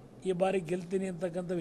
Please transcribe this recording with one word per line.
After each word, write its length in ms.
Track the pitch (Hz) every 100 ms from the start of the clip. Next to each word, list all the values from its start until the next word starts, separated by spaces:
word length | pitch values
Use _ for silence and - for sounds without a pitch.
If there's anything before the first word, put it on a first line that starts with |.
| - - 185
ಈ 40 | 180
ಬಾರಿ 180 | 190 190 160
ಗೆಲ್ತೀನಿ 380 | 180 175 190 190
ಅಂತಕ್ಕಂಥ 380 | 165 180 175 175 175